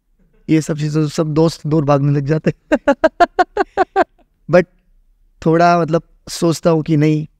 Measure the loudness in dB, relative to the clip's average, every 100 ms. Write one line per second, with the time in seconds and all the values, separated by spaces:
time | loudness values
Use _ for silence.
0 | _ _ _ _ -2 -2 0 -6 -4 -2
1 | -4 -4 -2 0 0 -2 -2 -2 0 0
2 | 2 -2 -2 -2 -4 -6 _ -2 0 0
3 | -2 0 -2 0 -4 -2 -6 -2 -4 -2
4 | -4 _ _ _ 0 0 0 _ _ _
5 | _ _ _ _ 0 2 4 2 0 -2
6 | -4 _ -18 -4 -2 0 0 0 0 0
7 | 2 0 -4